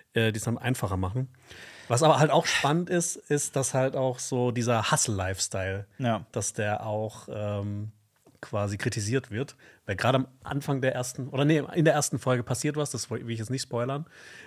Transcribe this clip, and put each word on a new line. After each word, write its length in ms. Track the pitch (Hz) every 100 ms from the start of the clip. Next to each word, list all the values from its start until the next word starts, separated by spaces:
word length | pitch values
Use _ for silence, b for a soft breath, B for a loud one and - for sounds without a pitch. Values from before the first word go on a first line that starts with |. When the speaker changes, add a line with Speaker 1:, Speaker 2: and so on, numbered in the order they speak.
| _
Speaker 1:
äh, 180 | - 113
die 60 | 110
es 80 | 113
dann 120 | 113
einfacher 380 | 123 127 107 95
machen. 300 | 92 117 131 - B B B B B
Was 160 | 120
aber 160 | 156 135
halt 100 | 151
auch 160 | 143 -
spannend 420 | - 143 160 180
ist, 240 | 180 170 -
ist, 400 | - 147 - 143
dass 180 | 131
halt 220 | 131 131 135
auch 240 | 131 127
so 320 | - 127 123
dieser 400 | 120 117 117 104
Hustle-Lifestyle, 960 | 151 - 101 92 95 - 98 95 98 98 _
Speaker 2:
Ja. 260 | 123 110 -
Speaker 1:
dass 220 | - 104
der 320 | - 104 107 113
auch, 420 | 107 110 - -
ähm, 600 | 107 104 104 101 101 107 - _ _ _ _
quasi 360 | - 107 101 104
kritisiert 540 | 123 117 104 131 -
wird. 240 | 104 147 - b b -
Weil 100 | 95
gerade 220 | 135 131
am 80 | 127 -
Anfang 380 | - 143 143 139
der 120 | 127
ersten, 340 | 127 127 - 127
oder 140 | 131 147
nee, 160 | 156 135
in 100 | 175
der 100 | 160 151
ersten 240 | - 135
Folge 220 | - 127
passiert 340 | 113 127 151 147
was, 140 | 143
das 180 | 117 -
will 160 | - 120
ich 100 | 113
jetzt 100 | 110
nicht 140 | 127
spoilern, 420 | - 117 120 143 165 B B B